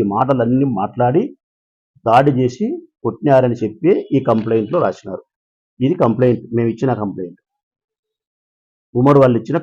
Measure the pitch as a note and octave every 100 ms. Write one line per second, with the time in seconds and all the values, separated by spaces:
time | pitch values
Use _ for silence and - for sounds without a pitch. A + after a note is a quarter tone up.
0 | G2+ G#2 B2+ C3 A2+ B2+ C#3+ G#2+ G2+ -
1 | B2 D3 B3 - _ _ _ _ _ _
2 | A#2 A#2+ C#3 B2 B2+ - A3 F4 - _
3 | A#2 - D3 C3+ B2+ A#2+ G#2+ - D#3 G3
4 | - C3+ A#2+ A2+ A2 A2+ G#2 E3+ A2+ F2+
5 | G2+ F#2 - _ _ _ _ - B2+ F3
6 | B2 A2 B2+ A#2 - A#2 A#2 A2+ C3+ G#2+
7 | G#2 F#2 F2+ - _ _ _ _ _ _
8 | _ _ _ _ _ _ _ _ _ A#2+
9 | C3+ C#3+ C3 A#2 - E3